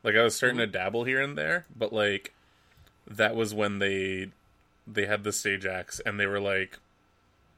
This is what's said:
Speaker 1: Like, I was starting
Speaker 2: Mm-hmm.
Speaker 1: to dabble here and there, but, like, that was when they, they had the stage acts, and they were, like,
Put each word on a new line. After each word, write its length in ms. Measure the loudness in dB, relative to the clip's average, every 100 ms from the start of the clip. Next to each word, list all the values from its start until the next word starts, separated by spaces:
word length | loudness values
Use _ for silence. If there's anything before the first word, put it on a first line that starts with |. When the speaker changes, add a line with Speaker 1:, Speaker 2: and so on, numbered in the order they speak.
Speaker 1:
Like, 140 | 4 6
I 60 |
was 120 | 6 4
starting 220 | 2 2
Speaker 2:
Mm-hmm. 100 | 0
Speaker 1:
to 60 | 0
dabble 260 | -2 -2
here 160 | 0 0
and 140 | -2 -2
there, 260 | -2 -2 -4
but, 200 | -6 -2
like, 400 | 2 2 0 -6 _ _ _ _ _ -20 _ -14
that 280 | 2 2
was 180 | 2 -2
when 260 | 0 0 0
they, 500 | 0 0 -2 -4 -8 -14 _ _ _ _ -6
they 180 | -4 0
had 180 | 0
the 80 | -2
stage 340 | -2 -2 -2 -2
acts, 340 | -6 -8 -4
and 180 | -4 0
they 80 | -2
were, 140 | 0
like, 380 | 0 0 -2 -8 _ _ _ _ _ _ _